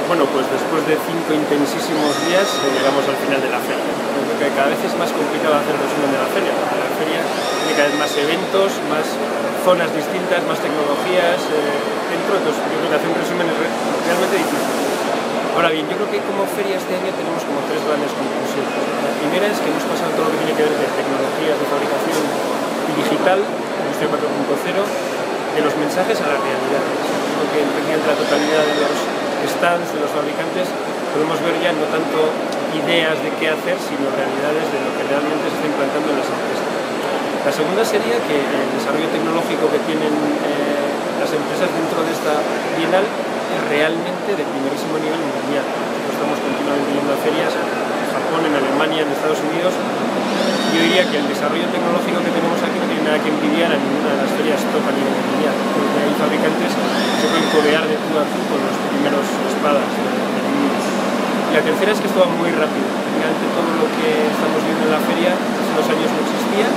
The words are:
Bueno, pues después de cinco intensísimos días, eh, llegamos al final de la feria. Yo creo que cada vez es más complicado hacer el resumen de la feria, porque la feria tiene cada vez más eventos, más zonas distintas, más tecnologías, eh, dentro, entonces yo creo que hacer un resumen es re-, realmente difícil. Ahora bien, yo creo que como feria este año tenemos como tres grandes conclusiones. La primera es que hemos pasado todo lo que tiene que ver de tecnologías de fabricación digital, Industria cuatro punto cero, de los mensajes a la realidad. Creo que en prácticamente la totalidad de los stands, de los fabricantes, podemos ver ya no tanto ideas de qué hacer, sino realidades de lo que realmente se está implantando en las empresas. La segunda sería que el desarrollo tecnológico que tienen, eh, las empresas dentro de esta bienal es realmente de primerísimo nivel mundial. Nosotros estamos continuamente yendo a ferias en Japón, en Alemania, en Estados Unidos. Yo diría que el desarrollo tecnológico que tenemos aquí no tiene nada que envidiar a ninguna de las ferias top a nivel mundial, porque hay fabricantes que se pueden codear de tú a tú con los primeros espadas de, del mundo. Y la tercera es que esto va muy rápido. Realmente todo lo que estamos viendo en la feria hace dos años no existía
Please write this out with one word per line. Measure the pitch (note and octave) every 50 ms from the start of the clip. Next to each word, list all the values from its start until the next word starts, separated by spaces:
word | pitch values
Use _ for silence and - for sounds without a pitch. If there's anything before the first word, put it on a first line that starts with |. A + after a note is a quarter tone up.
| -
Bueno, | - F3 E3 C#3+ -
pues | - C3+ A#2+ -
después | C3+ B2+ - - D#3 D#3 D3
de | D3 D#3 D3
cinco | - - E3 E3 D3+ -
intensísimos | D#3 D3+ D3+ - D3+ C#3+ C#3+ C3+ - D#3+ C#3 - E3 D3+ D3+ D3 C#3+ - D#3 E3+
días, | F3 F#3 G3 - - C#3+
eh, | D3 C#3 C3
llegamos | C3+ C3+ C#3 C#3 C#3 C3+ C#3
al | C3+ C3 C3
final | C#3 C#3 C3+
de | C3 B2+
la | B2 B2
feria. | - - - - -
Yo | - - - - - C3+ C#3+
creo | C3+ C3+ C3
que | - C#3+ C#3 C3+
cada | C3+ C#3 D3
vez | D#3 - -
es | B2+ - -
más | F3 -
complicado | - - - - - A2+ - D#3 D3+ C#3+
hacer | C#3+ D3 D3
el | C#3+ C#3+
resumen | B2+ - D3 C#3+ C#3
de | C3+ C3
la | B2+ -
feria, | - F#3+ - - -
porque | - - - -
la | D3 - - -
feria | - D#3 D#3 - -
tiene | - - - - - - - - D#3 D#3+ D#3
cada | D3 C#3+ D3
vez | C#3+ D3
más | D3+ - -
eventos, | D3 C#3+ D3+ E3+ F#3 F#3 - - F#3+ G3 G3 - - - D3+
más | D3+ D#3 D#3 - - - - - - - - - - - -
zonas | F3+ F3+ F3 E3+ D#3 D#3
distintas, | D#3 D3+ - - F#3 F3+ F3+ F3+ F3 D#3
más | D#3+ D#3+ D#3
tecnologías, | - D3 D3 D#3 D3 C#3+ C#3 C3+ - F#3 F3+ F3+ F3 E3+ - - - -
eh, | D3+ D3+ D3 C#3+ C#3+ C#3+ - - - - - -
dentro, | - E3+ - - G3+
entonces | F#3 - A#3 - - - -
yo | D#3+ D#3+ -
creo | E3
que | D3+ D3
hacer | - -
un | E3
resumen | - - - - - - A3+
es | -
re-, | - - E3+ - - - - - - -
realmente | E3 F3 F#3 F#3+ F#3 G3+ F3+ D#3
difícil. | - D3 C#3 - - - - C#3 - - - - - - - - - - - - - -
Ahora | D#3+ E3+ E3
bien, | D#3+ D#3 D3+ -
yo | -
creo | - G#3 G3
que | G#3 G3
como | - - G3 G3+ G3 F#3+
feria | - G#3+ G3 F#3+ F#3+
este | F#3 - - F#3 F#3
año | F#3+ F#3+ F#3
tenemos | - D3+ - - - -
como | - C#3+ C#3 C3+
tres | - D3+ D#3 D3
grandes | D3+ D3+ C#3+ D3 C#3
conclusiones. | - - C3+ C3 - - - - - C#3 C3+ - -
La | - - - - - - - - -
primera | D3+ D3 E3+ F#3 G3+ G#3
es | -
que | - - -
hemos | - - - -
pasado | - - F3 E3+ - -
todo | D#3+ -
lo | -
que | - -
tiene | - - -
que | D3+ D3+
ver | D3+
de | C#3+ - - - -
tecnologías | C3+ C3+ C#3 C3 C3+ C#3 - D#3 D#3 D#3 D3
de | - D3 C#3+
fabricación | C#3+ C#3+ C#3+ - C#3+ C#3 - - - - - - - - - - - - - - - - - -
digital, | - - - A3+ A3 G#3 F3+ F#3 F#3+ G3
Industria | G#3 A3+ - - - - - - - - - - D#3+ D3
cuatro | D3 D3 D3 D3 C#3
punto | C#3+ C#3 C3+ C#3 C3+
cero, | - F3 F#3 G3 G3+
de | G#3 - - - - - - - - - - - - - D3+ D3+
los | C#3+ D3 D3+
mensajes | D3+ D3 - F#3 F#3 G3+ A3+ -
a | - D3
la | C#3+ C3+
realidad. | C3+ C3+ C3+ C3 C3 - C#3+ C#3 B2+
Creo | - - - - - - - - - - - D3+ -
que | - D3+ C#3+
en | C#3+
prácticamente | - - D3 - - - - -
la | C#3+ -
totalidad | - - C3+ D3+ D3 D3+ D#3 D#3 D3+ D3+
de | D3 D3+ D3
los | C3 - - - - - - - - - - -
stands, | - - - F#3 F3 F3 E3+ E3+ - -
de | D#3
los | D3 C#3
fabricantes, | - D3+ C#3+ D3 C#3+ D#3 E3 E3 - F#3 F#3 - - - - - - - - - -
podemos | D3 D#3 D#3+ E3+ -
ver | - E3+ E3 D#3+
ya | E3+ F3
no | E3 D3+ D3+
tanto | D3 D3+ D#3+ D#3+ C#3 C#3+ D#3 D#3 D#3 D#3+ - - - - - - - D#3+
ideas | D#3 - F3 E3+ E3+ D#3+ D#3 D#3 -
de | D3 D3+ D#3+ D3+
qué | D#3 D#3 D#3
hacer, | - - F3 F3+ -
sino | - D#3 D3 C3+ C#3 C#3
realidades | C3+ C#3 C3+ C3+ C3+ C3+ C#3+ D3 D3+ D#3+ D#3 C#3+ C#3+
de | C3+
lo | C3 C3 B2+ C3+
que | C3+
realmente | C3+ C#3 C#3+ D3 D3+ D#3 D3+ C#3+ D3
se | C#3+
está | - D#3 D3+
implantando | C#3+ C3+ C#3 C3+ - D3+ D3 D3+
en | C#3+ C3+
las | C3+ - -
empresas. | - - - - - - - - - - - - - - - - - - - - - -
La | C#3+
segunda | - - - F3 F#3 G#3 A3+
sería | - A3 G3+ - - A#2 - -
que | - D3+ C#3+
el | C#3 - C#3+ C#3 C3+ - -
desarrollo | - - C#3 C#3+ D3+ D#3 -
tecnológico | - D#3 D#3 D#3+ D#3+ E3+ E3 - D#3+ C#3+ D#3 D3+
que | - - -
tienen, | D#3+ D#3 D3+ D3+ D3+
eh, | D3+ D3+ D3+ D3 D3 C#3+ C#3 D3 C#3+ D3 C#3+ C#3+ C#3+ C#3+ C#3+ D3 C#3+ - - - - -
las | C#3+ D3
empresas | - D3+ - - D3+ - F#3 -
dentro | - E3 E3 D#3 - E3
de | D#3+ D#3+ -
esta | - - D#3 D3+ D3+ D3+ - - - - - - E3
bienal | E3 E3 F3 F#3+ G3
es | A3 - - - - - - - - - - - D3
realmente | D3 D3 D3+ D#3+ E3 E3 E3+ F3+ - - E3+ -
de | - D3+ C#3+ C3+
primerísimo | - C#3 C3+ C#3 D3 D3 - D#3 D#3
nivel | D#3 D3+ D3+ D#3 E3
mundial. | D#3+ C#3 C3+ C#3 - C#3 C#3+ C#3
Nosotros | B2+ - - - - - - - - - -
estamos | - C#3+ D3 D3 C#3+
continuamente | - C3+ C3+ - C#3+ D3 C#3+ C#3+ C3+ C3+ C#3+
yendo | C#3+ C#3+ C#3+
a | C#3 -
ferias | - D#3 C#3+ D#3+ F3 -
en | - - C#3+ - - - - - - - - - -
Japón, | C3 C3 - D#3+ D#3+ D#3+ D#3
en | D3
Alemania, | C#3 C3+ C3+ C3+ C#3 D3+ D#3 D#3+ D#3 D3+
en | D3
Estados | C#3 - - D#3 D#3 D#3+ D3+
Unidos. | D3+ D#3+ E3+ F3 F#3 F3+ - - - - - - - - - - - - - - - - - - -
Yo | - D#3+ E3 E3
diría | F3+ F#3 F3+
que | - - D3
el | D3 -
desarrollo | - - D3 D3+ D#3 E3+ - -
tecnológico | - F3+ F3 E3+ E3+ F3 - - F3 F3 E3+
que | E3+
tenemos | E3+ E3+ E3+ E3+ E3+ - -
aquí | - - -
no | - -
tiene | - - D3+
nada | D3+ D3+ D3+
que | D3+ D#3
envidiar | D3+ D3+ - D3+ D3+ D#3+ E3+ E3
a | D#3 C#3
ninguna | C#3 C#3 C#3 D3 D3+ D3+
de | C#3+ C3+ C#3
las | C3+ -
ferias | - - - - - - -
top | A#3 - - -
a | C#3
nivel | C#3 C#3 - -
mundial, | - - - - - - D3 G#2+
porque | - - - - - - - - -
hay | - - - -
fabricantes | - - - - - - - - - - -
que | - - - - - - - - -
se | - -
pueden | E3+ E3 D#3 - -
codear | D3+ D3 D3 D3+ D#3+ D#3+
de | D3+ D3+
tú | C#3+ - - D#3 D3+
a | D3
tú | - - - - -
con | - -
los | - - - - - -
primeros | - - D3 C#3+ C#3+ C#3 - - - - - - -
espadas | - D3 D3 C#3+ C#3 -
de, | - - -
del | - - - - - - - C#3 - -
mundo. | C#4 - C#4 - -
Y | - - - - - - - - - - - - - - - E3
la | D#3
tercera | D3 D#3+ D#3 - G3 G3+ G#3+
es | G#3
que | - G3
esto | G3 F#3+
va | F3+ E3+ E3+
muy | E3 E3 E3+
rápido. | D#3 D3+ D#3 D3 D3 C#3+ C3+ -
Realmente | - - - - - D3+ D#3 D#3 D#3 D#3 - - F3
todo | F3 E3 E3
lo | E3 E3 D#3+ D3+ -
que | - D#3 D#3 D#3 D#3 D3+ D3+ D3+
estamos | - D#3+ D3+ D#3 D3+ -
viendo | D#3+ D#3+ E3
en | D#3+ D#3 D#3 D3+
la | -
feria | - E3 E3 E3+ F3+
hace | - - - - - - - - - D#3
dos | D3+ - -
años | - - -
no | - D3+ D3+
existía | - - - - - - G3+ A3 - -